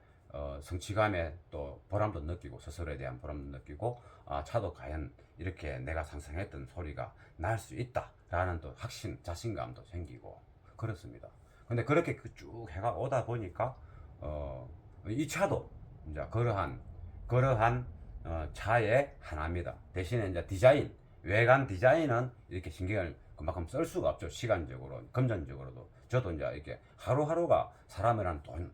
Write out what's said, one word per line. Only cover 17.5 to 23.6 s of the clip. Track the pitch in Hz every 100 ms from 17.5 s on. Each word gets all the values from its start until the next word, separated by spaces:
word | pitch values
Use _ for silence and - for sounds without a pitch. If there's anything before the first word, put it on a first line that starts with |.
| 113 113 123 123 - - -
어, | 80 82 76
차의 | - 95 117 104 127 143 -
하나입니다. | - 73 82 87 64 - -
대신에 | 90 92 120 98
이제 | 87 -
디자인, | 95 127 143 - - - -
외관 | 80 104 120 135 135
디자인은 | 90 127 160 151 117 127 - -
이렇게 | 90 87
신경을 | - 90 104 85 67 - -
그만큼 | 78 87